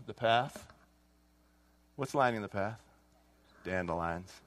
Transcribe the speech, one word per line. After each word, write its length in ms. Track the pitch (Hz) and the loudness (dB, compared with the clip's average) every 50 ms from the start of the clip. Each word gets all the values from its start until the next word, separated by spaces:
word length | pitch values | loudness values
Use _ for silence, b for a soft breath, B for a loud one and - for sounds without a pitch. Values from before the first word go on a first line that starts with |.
| 127 | -12
the 80 | - 107 | -12 -10
path?" 540 | - 120 113 113 117 127 147 - - - - - - - _ _ _ _ _ _ _ _ _ _ _ _ _ _ _ _ _ _ _ _ _ _ | 0 4 4 6 6 4 2 -6 -14 -18 -18 -20 -20 -20 _ _ _ _ _ _ _ _ _ _ _ _ _ _ _ _ _ _ _ _ _ _
What's 200 | - 135 131 - | -6 -6 -2 2
lining 260 | 147 135 123 120 110 | 4 4 4 4 0
the 80 | 104 98 | -4 -4
path? 300 | - 104 98 104 117 113 - - - _ _ _ _ _ _ _ _ _ _ _ _ - - | -4 -2 -4 -4 -4 -8 -16 -20 -20 _ _ _ _ _ _ _ _ _ _ _ _ -14 -6
Dandelions. 680 | 87 92 92 90 85 82 85 85 85 85 85 92 92 - - - | -2 -2 -2 0 0 -2 -2 0 -2 -2 -4 -6 -12 -16 -20 -20